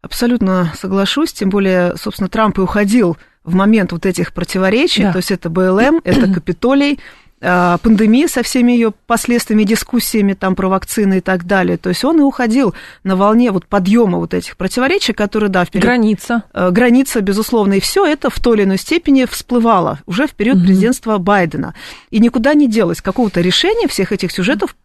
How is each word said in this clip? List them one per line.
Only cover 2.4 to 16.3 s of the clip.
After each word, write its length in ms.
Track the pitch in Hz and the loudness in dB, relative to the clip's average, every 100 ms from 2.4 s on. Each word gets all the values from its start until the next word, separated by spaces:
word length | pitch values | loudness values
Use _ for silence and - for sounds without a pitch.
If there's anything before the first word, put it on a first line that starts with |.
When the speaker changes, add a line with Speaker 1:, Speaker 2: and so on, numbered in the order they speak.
| 214 196 | -2 0
Speaker 1:
и 20 | |
уходил 560 | 185 202 202 240 185 160 _ _ | -2 0 2 2 2 -2 _ _
в 120 | - 180 | -4 0
момент 360 | 202 220 175 | 2 2 0
вот 140 | 170 190 | -2 -4
этих 260 | 180 175 | -4 -6
противоречий, 720 | - 175 185 190 214 330 220 | -6 -6 -2 0 2 0 2
Speaker 2:
Да. 80 | 202 | 0
Speaker 1:
то 60 | 180 | 0
есть 140 | - | -2
это 180 | 190 170 | -4 -4
Б 140 | 165 | 0
Л 160 | 185 190 | 2 2
М, 200 | 262 330 | 2 2
Speaker 2:
<clears throat> 20 | - | 0
Speaker 1:
это 260 | 269 220 | 0 2
Капитолий, 680 | 180 - 175 240 277 285 294 - - _ _ | 0 -4 -4 0 2 0 -2 -10 -20 _ _
а, 360 | - 180 180 175 | -2 0 2 2
пандемия 500 | 226 208 220 233 320 | 2 4 4 4 2
со 160 | 262 | -2
всеми 300 | 233 262 240 | -2 0 2
ее 180 | 240 226 - _ | 2 0 -4 _
последствиями, 560 | 233 - 240 - 214 | -4 0 -2 0 0
дискуссиями 680 | 208 220 - 247 - 220 196 | 2 0 -2 -4 -2 0 0
там 220 | 196 190 185 | 0 -4 -2
про 120 | 190 | 0
вакцины 520 | 190 - - 196 190 | -2 -4 -2 0 0
и 20 | |
так 240 | 175 185 175 | -2 -4 -2
далее. 320 | 196 175 175 | 0 0 -2
То 100 | 185 | -4
есть 140 | 180 | -2
он 160 | 262 330 | 0 2
и 20 | |
уходил 520 | 277 - 240 233 240 - - - 190 | 2 0 0 2 0 -4 -20 -10 -4
на 100 | 185 | 0
волне 360 | 202 226 247 | 2 4 2
вот 140 | 190 - | 0 -2
подъема 520 | 208 185 226 214 175 | -2 2 2 2 0
вот 140 | 170 | -4
этих 240 | 180 - - | -6 -6 -8
противоречий, 560 | 185 - 262 392 - | -6 -2 0 0 -2
которые, 360 | 214 208 220 208 | -2 -2 -2 -2
да, 140 | 190 | 0
вперед- 200 | 175 202 220 | -2 0 0
Speaker 2:
Граница. 580 | 247 220 208 - | 2 2 0 -2